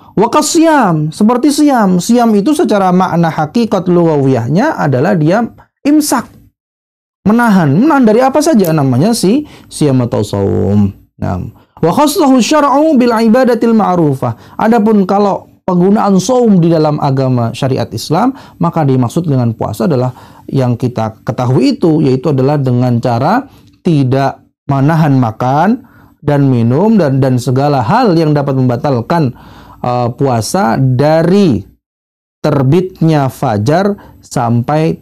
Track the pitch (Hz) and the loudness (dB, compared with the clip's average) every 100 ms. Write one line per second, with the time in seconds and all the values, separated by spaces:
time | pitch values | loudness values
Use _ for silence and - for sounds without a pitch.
0 | - - 220 302 - 339 320 294 208 156 | -10 -2 0 0 0 2 2 2 2 0
1 | 151 - 214 247 294 294 294 254 196 180 | -4 0 0 2 0 2 2 2 2 0
2 | - 240 233 208 208 294 262 202 185 180 | 0 2 2 2 0 0 0 0 0 0
3 | 185 175 170 - 151 233 220 196 175 175 | 0 0 -2 -2 -4 -2 -2 -2 0 2
4 | 170 147 135 127 117 165 294 - 160 123 | 2 2 2 0 0 -2 -2 -2 -2 0
5 | 170 196 151 202 233 - _ _ 269 302 | 0 0 0 0 -2 -8 _ _ 0 0
6 | 294 277 - - _ _ _ _ _ _ | 0 -4 -6 -18 _ _ _ _ _ _
7 | _ _ 190 226 240 190 151 147 294 277 | _ _ 0 2 2 2 2 2 2 2
8 | 220 214 262 302 320 247 170 160 135 123 | 2 2 2 0 0 2 2 0 0 0
9 | 196 233 175 269 294 - - - 147 131 | 0 0 0 0 -4 -16 -18 -4 0 0
10 | 117 110 104 101 98 98 98 104 101 - | 0 -4 -4 -2 -2 -2 0 0 0 -4
11 | _ - 98 92 87 - _ - 160 190 | _ -10 -8 -8 -10 -16 _ -4 -2 0
12 | 294 302 277 262 214 302 285 269 320 269 | 0 0 2 2 2 0 2 2 2 2
13 | 240 220 233 240 247 233 233 220 185 180 | 2 2 2 2 2 0 2 2 0 0
14 | 151 135 123 110 - - 220 233 208 214 | 0 0 -4 -8 -14 -4 0 2 2 2
15 | 185 202 202 175 - _ - 180 185 214 | 2 0 0 -2 -8 _ -4 0 2 2
16 | 202 190 185 254 233 190 165 165 156 147 | 2 0 2 0 2 2 2 2 0 0
17 | 147 135 131 123 117 117 131 123 117 104 | -2 -2 0 0 -2 -4 -4 -2 -4 -8
18 | - 160 254 - - - 170 165 139 127 | -4 -2 -2 -4 -14 -6 -4 -2 0 0
19 | 120 170 170 131 117 110 - 107 214 135 | 0 -2 -2 -2 -2 -4 -8 -4 -2 0
20 | 127 - - - - 139 123 117 127 113 | -2 -6 -20 -20 -6 -2 -2 -2 -4 -4
21 | 110 - - 113 120 135 277 - 175 156 | -6 -8 -10 -6 -2 0 0 0 0 0
22 | 143 131 160 135 131 151 131 123 127 117 | 0 0 -2 0 0 0 0 0 0 -2
23 | 127 117 143 240 - - _ _ 185 151 | -2 -2 0 -2 -4 -20 _ _ -2 0
24 | 127 135 135 - _ _ - 139 139 160 | 0 0 -2 -6 _ _ -6 -2 0 2
25 | 160 135 120 - 127 143 185 254 - - | 2 2 0 -2 -2 0 0 -2 -6 -20
26 | - _ - 143 139 123 117 135 214 220 | -20 _ -2 0 2 2 2 2 2 2
27 | 151 135 135 127 139 127 143 139 117 220 | 2 0 0 0 -2 -2 0 0 0 0
28 | 247 165 156 143 135 135 127 120 147 123 | 2 0 0 0 -2 -2 0 -2 -2 -2
29 | 113 170 135 - - - - - 123 123 | -2 -2 -2 -4 -20 -20 -20 -10 -4 -2
30 | 120 123 143 120 - 185 220 208 131 127 | -4 -2 -2 -2 -4 -2 -2 0 0 0
31 | 147 160 170 202 190 101 - _ _ _ | 0 2 2 2 2 0 -6 _ _ _
32 | _ _ _ _ 151 139 131 175 185 - | _ _ _ _ -2 0 2 0 0 -2
33 | 160 156 135 - 139 104 110 165 202 202 | 0 0 -2 -4 -4 -2 0 0 0 -4
34 | - - - - 117 120 123 151 160 165 | -12 -20 -8 -4 -2 -2 0 -2 -2 -4